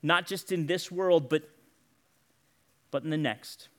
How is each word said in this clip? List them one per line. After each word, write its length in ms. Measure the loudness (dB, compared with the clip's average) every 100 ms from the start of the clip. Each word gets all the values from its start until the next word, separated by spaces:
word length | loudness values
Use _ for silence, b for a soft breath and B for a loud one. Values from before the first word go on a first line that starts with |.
not 240 | 4 2 2
just 260 | -8 -4
in 140 | -4 -2
this 260 | -2 -4
world, 380 | -2 4 4 4
but, 180 | -2 -2 _ _ _ _ _ _ _ _ _ _ _ _ _ _
but 140 | -4
in 40 | -2
the 80 | 0
next. 540 | 0 -2 -8 -18 -20